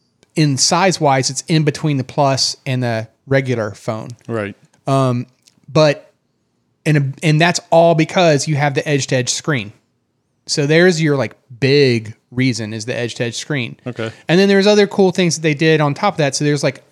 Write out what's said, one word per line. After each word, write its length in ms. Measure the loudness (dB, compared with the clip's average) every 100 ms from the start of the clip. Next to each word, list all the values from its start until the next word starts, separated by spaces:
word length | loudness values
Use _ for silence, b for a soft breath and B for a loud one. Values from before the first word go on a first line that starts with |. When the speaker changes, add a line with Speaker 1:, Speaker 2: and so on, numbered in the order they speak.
| _ _ _ -2
Speaker 1:
in 220 | 0 2
size 440 | 0 2 2 2
wise, 280 | 0 2 -2
it's 140 | -6 -2
in 160 | 0
between 340 | 0 -2 -4 -4
the 60 |
plus 520 | -4 -2 0 0 -4 -6 -6
and 180 | -4
the 240 | -2 -4 -8 _ -2
regular 460 | -2 0 -4 -4
phone. 380 | -6 -10 -8 -10 -16 -8
Speaker 2:
Right. 280 | -6 -6 -10 _ _ -2
Speaker 1:
Um, 380 | 0 0 -2 -6 _ _ _ -4
but, 460 | 2 2 0 -8 _ _ _ _ _ _ _ 0
and, 320 | 0 0 -2
and 180 | 0 2
that's 180 | 2 0 0
all 240 | 4 4 4
because 520 | 0 2 4 2 0
you 80 | -2
have 180 | 0 -2
the 120 | -2
edge 200 | -4 -2
to 80 | -2
edge 120 | -2
screen. 440 | -6 -4 -4 -6 -14 _ _ _ _ _ _ -8
So 200 | -4 2
there's 340 | 4 4 4
your, 160 | 0 0
like, 180 | -2 -8 _ -4
big 560 | 2 4 4 2 -4 -18 _
reason 400 | -2 -2 -2 -6
is 140 | -10 -8
the 100 | -6
edge 200 | -8 -6
to 100 | -6
edge 100 | -6
screen. 420 | -6 -6 -6 -10 -14
Speaker 2:
Okay. 260 | -8 -10 B B
Speaker 1:
And 100 | 2
then 80 | 4
there's 200 | 4 4
other 200 | 4 2
cool 240 | 2 0
things 240 | 2 -2 0
that 60 |
they 140 | -2 0
did 260 | 2 2
on 120 | 2 0
top 180 | -4
of 40 | -2
that. 160 | -4 -2
So 100 | -2
there's, 180 | 0
like, 200 | -2 -4 _